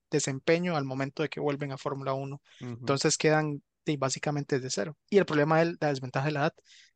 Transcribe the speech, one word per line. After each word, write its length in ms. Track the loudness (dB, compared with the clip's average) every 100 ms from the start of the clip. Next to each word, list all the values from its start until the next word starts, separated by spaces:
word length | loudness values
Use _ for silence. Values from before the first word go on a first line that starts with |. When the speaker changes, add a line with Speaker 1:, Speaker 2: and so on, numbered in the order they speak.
| _
Speaker 1:
desempeño 640 | -2 -2 -2 2 2 2 -2
al 80 |
momento 380 | -2 -4 -4 -4
de 60 | -4
que 120 | -2
vuelven 320 | -2 -2 -6
a 60 | -6
Fórmula 360 | -6 -4 -4
uno. 260 | -4 -6 -12 _ -14
Speaker 2:
Ujú. 120 | -12 -6
Speaker 1:
Entonces 380 | -2 2 2 2
quedan, 440 | 4 4 2 -4 -10 _ -6
sí, 100 | -2
básicamente 640 | -2 -2 -2 -2 0 -2
de 100 | -2
cero. 260 | -4 -6 -8 _
Y 80 | 4
el 80 | 4
problema 320 | 4 4 4
de 40 |
él, 140 | 4 2
la 80 | -2
desventaja 380 | -2 -4 -2 -2
de 60 |
la 80 | 0
edad, 140 | -2 -2 _ -20 -20